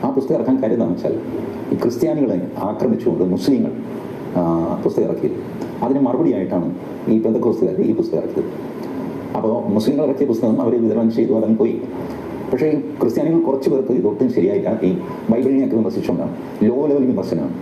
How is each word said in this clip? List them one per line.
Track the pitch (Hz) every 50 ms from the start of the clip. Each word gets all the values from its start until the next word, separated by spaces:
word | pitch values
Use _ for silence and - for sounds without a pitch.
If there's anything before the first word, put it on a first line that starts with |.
| 127
ആ | 127
പുസ്തകം | - 135 123 - 160
ഇറക്കാൻ | 117 113 131 131 -
കാര്യം | - 110 120
എന്താണെന്ന് | 117 107 - -
വെച്ചാൽ | - - - - - - - - - - - - - - -
ഈ | - -
ക്രിസ്ത്യാനികളെ | - - - - - 165 156 151 139 113 98 87 90 - - - - 101
ആക്രമിച്ചുകൊണ്ട് | 107 - - 117 107 - - - 85 82 90
മുസ്ലിങ്ങൾ, | 92 90 - - 143 135 117 110 - - - - - - - - - - - - - - -
ആ, | - - 85 82 82 - - - -
പുസ്തകം | - - - 110 -
ഇറക്കിയത്. | - - - - - - - - - - - - - - -
അതിന് | 123 135 143
മറുപടിയായിട്ടാണ് | 135 120 123 - 165 139 117 98 90 90 98 87 85 85 - - - - - - -
ഈ | - 110 110
പെന്തക്കോസ്തുകാർ | - 110 110 120 113 120 - - 92 87 92 -
ഈ | - - -
പുസ്തകം | - - - - - -
ഇറക്കിയത്. | - - - - - - - - - - - - - - - - - - - - - -
അപ്പോൾ | - - 107 110 120 - - 101
മുസ്ലിങ്ങൾ | 110 110 - 143 139 151
ഇറക്കിയ | 135 135 135 143
പുസ്തകം | 127 117 - 123 113 110 -
അവർ | 123 117 123
വിതരണം | 120 113 110 - 117 113 113
ചെയ്തു, | - - 165 - 110 113
അതങ്ങ് | 110 110 113
പോയി. | 107 104 113 110 - - - - - - - - - - - - - - -
പക്ഷേ | - 190 156 156
ഈ | 151 143 - - - -
ക്രിസ്ത്യാനികൾ | 131 117 - 165 147 160 165 165
കുറച്ച് | - 131 135 135 - -
പേർക്ക് | 143 131 - -
ഇതൊട്ടും | 127 - - 104 - - 131 117 -
ശരിയായില്ല. | - 87 - - - - - 110 - 95
ഈ | 92 92 - - - - - - -
ബൈബിളിനെയൊക്കെ | - - 135 135 139 135 135 - 107
വിമർശിച്ചുകൊണ്ടാണ്, | 113 107 92 - 101 85 - 87 82 85 - - - - - - - 104
ലോ | 110 120 135 151
ലെവൽ | 151 139 143 131
വിമർശനമാണ്. | 127 120 135 - 98 104 82 73 - - -